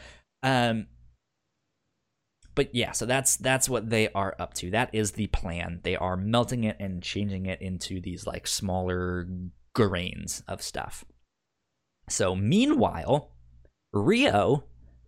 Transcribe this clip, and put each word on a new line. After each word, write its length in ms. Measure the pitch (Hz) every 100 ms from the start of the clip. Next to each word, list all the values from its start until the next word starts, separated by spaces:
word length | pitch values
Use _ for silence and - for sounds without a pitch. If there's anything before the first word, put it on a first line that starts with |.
| - - _ -
Um, 440 | 131 127 120 113 - - - _ _ _ _ _ _ _ _ _ _ _ _ _ -
but 200 | - 139
yeah, 180 | 120 107
so 140 | - 113
that's, 300 | 131 127 -
that's 320 | 131 131 -
what 200 | 120 110
they 180 | 113 110
are 240 | 98 98 -
up 160 | 87
to. 160 | - 90
That 200 | 107 127
is 200 | 110 104
the 160 | - 98
plan. 520 | - 90 85 87 85
They 100 | 87 92
are 200 | 92 92
melting 480 | 101 120 117 127
it 120 | 110 -
and 220 | 98 90
changing 440 | - 98 101 95 95
it 160 | 90
into 380 | 92 90 - 92
these, 260 | 92 87 -
like, 200 | 85 -
smaller 840 | - 98 92 92 90 90 90 87 92 90 - _
grains 680 | - 110 90 90 - - - -
of 120 | 95
stuff. 420 | - - - - - _ _ _ _ _ _ _ _ _ -
So 260 | - 95
meanwhile, 960 | 92 104 196 277 302 - 85 82 143 - - - - - _ _
Rio 720 | 104 117 240 285 101 95 139 - - - -